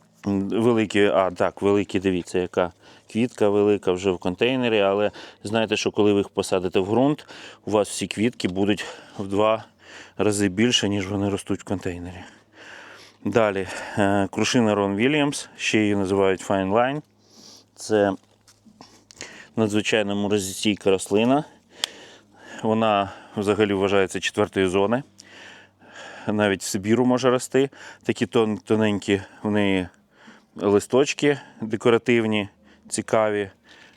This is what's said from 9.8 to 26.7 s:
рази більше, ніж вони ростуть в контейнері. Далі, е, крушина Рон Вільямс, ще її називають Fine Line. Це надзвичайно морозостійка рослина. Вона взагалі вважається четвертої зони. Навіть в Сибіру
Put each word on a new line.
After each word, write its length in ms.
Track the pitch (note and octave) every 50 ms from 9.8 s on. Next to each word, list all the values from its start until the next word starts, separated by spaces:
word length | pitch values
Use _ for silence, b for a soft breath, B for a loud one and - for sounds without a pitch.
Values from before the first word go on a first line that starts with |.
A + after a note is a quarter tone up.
| B B B B B B B
рази 320 | - F#2+ G#2+ G#2 G2+ G2+ G2
більше, 400 | F2+ G2 A2+ B2 A#2+ - - G2
ніж 180 | G2+ G2+ F#2
вони 220 | F#2+ G2+ G2 G2+ G2+
ростуть 320 | G2 F#2+ - - G2+ F2+
в 20 | -
контейнері. 600 | - G#2 F2+ - F#2+ F2 F2 F2 F2+ F2+ F#2 G2 B B B B B B B B B B B B B B B B B B B -
Далі, 420 | G#2+ - A#2+ A2 G#2+ G2 G2 F#2 F2+ B B B B B
е, 300 | - G2+ G2 G2+ G2+ G2 F#2+
крушина 440 | - - G#2+ - - B2+ A#2 G#2+ G#2
Рон 200 | G#2 G2+ G2 G2
Вільямс, 540 | G2+ A#2 C3+ D3+ D3+ C#3+ D3 C#3+ - - - -
ще 220 | - - - - A2
її 160 | G#2+ G2+ G#2
називають 540 | G2+ G2 F#2 G2 G2 G2 F#2+ F#2+ F2 - -
Fine 240 | G#2 G2 F#2+ F#2+ G2
Line. 280 | A#2 B2 C3 C#3 D3+ - _ _ B B B B B B B B B B _ _
Це 380 | - - - A2 G#2 G2+ G2+ F#2+ - _ _ _ _ _ _ _ _ _ - _ - - - - _ _ - B B B B B B B B _
надзвичайно 600 | A#2 A2 G#2 G2+ G#2+ G2 - - A2+ G#2 G2+ G2+
морозостійка 760 | G2+ G2+ G2 G#2+ G#2 F#2+ G2 G2 - - A2 G2+ - - G2+
рослина. 520 | F#2+ F#2 - - G2+ G#2 A2+ B2 C3+ D3 D#3 B B B B B B B B B B B B B B B B B B B B B B B -
Вона 480 | A2+ A2 A2+ A2+ A2 G#2 G2+ G2 G2 B B B B B
взагалі 380 | A2 G2+ G2+ G2+ G2 A2 G2+ G2+
вважається 460 | F#2+ G2 G2 G2+ G2 F#2+ F2+ - F#2+
четвертої 480 | - - - G#2 G#2 - - G2+ F#2+
зони. 360 | F#2 F2 G2 G2 G#2 A#2 C3 C#3+ - _ B B B B B B B B B B B B B B B B B B B B B B
Навіть 340 | - G#2 G#2+ G#2+ G2+ G2 F#2+
в 40 | -
Сибіру 400 | -